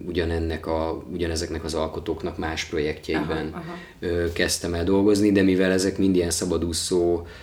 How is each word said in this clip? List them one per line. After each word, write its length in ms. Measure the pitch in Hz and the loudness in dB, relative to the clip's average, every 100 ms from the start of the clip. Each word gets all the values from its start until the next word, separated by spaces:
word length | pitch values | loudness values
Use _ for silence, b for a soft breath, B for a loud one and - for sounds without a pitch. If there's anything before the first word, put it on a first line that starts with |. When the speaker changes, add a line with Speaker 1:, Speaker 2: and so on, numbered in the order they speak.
| 87 | -4
Speaker 1:
ugyanennek 600 | 85 82 82 82 78 80 | -2 0 -2 -2 -4 -2
a, 360 | 80 80 76 - | -2 -2 -4 -8
ugyanezeknek 500 | 85 85 82 80 78 | -4 -2 -2 -4 -6
az 100 | 80 | -4
alkotóknak 640 | 80 78 82 82 78 87 87 | -4 -4 -4 -6 -4 -6 -6
más 280 | 82 80 - | -6 -6 -4
projektjeiben, 800 | 80 76 76 - 78 78 78 78 | -2 -2 -4 -4 -2 -2 -4 -4
Speaker 2:
Aha, 100 | - 80 | -8 -12
aha. 100 | 87 B - | -12 B -8
Speaker 1:
ö, 320 | 87 85 85 | -2 0 0
kezdtem 400 | 85 80 - 85 | 0 -2 -2 -2
el 100 | 85 | -2
dolgozni, 480 | 87 98 104 101 104 | 2 4 6 6 6
de 100 | 98 | 6
mivel 300 | 95 92 92 | 6 6 4
ezek 260 | 95 95 95 | 4 2 2
mind 180 | 98 90 | 4 4
ilyen 140 | 85 | 2
szabadúszó 920 | - 90 82 85 80 - 90 87 85 82 B | 0 0 0 0 -2 0 2 4 2 -2 B